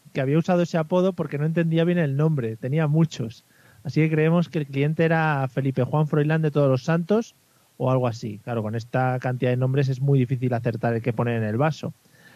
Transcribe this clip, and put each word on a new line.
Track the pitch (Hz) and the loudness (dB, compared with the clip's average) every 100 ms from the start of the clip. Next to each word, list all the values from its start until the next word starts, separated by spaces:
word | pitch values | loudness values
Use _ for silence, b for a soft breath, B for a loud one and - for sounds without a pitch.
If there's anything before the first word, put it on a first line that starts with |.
| - | -8
que | - | -2
había | 135 156 | 2 2
usado | 170 180 | 2 2
ese | 175 170 | 2 -2
apodo | 156 180 185 | 0 2 2
porque | 180 156 143 | 0 -4 -4
no | |
entendía | 156 165 165 160 | -2 0 0 2
bien | 170 175 | 2 2
el | 147 135 | 0 2
nombre, | 160 151 113 110 | 2 0 -2 -4
tenía | 127 151 156 | -2 0 2
muchos. | 156 165 - 117 - b b b b | 4 2 0 -8 -10 b b b b
Así | - 151 | -4 0
que | 156 | 2
creemos | 156 156 170 165 | 2 2 2 0
que | 165 | -4
el | 139 | -4
cliente | 139 143 160 | -2 -2 0
era | 165 165 156 143 135 | 2 2 2 0 -2
Felipe | - 139 131 | -2 -2 0
Juan | 123 151 147 | 0 0 2
Froilán | 151 147 160 | 2 2 0
de | 156 | 0
Todos | 147 143 | 2 2
los | 131 | 2
Santos | - 170 170 214 233 _ b b b - | 0 -2 2 0 -2 _ b b b -4
o | 127 | 0
algo | 131 123 | 0 0
así. | 110 113 104 | -4 -8 -10
Claro, | - 117 | -6 -6
con | 107 113 | -4 -6
esta | 113 127 127 127 | -4 -2 0 -2
cantidad | 131 127 127 | -4 -2 0
de | 123 | 0
nombres | 131 135 135 | 0 0 0
es | 127 | 0
muy | 139 139 | 2 2
difícil | 123 127 127 | 2 0 -2
acertar | 117 117 113 117 | -2 -2 -2 -2
el | 117 | -2
que | 120 | -2
poner | 117 120 117 | -2 -2 -2
en | 107 | -2
el | 113 | 0
vaso. | 156 147 170 - B B B | 0 -2 -8 -12 B B B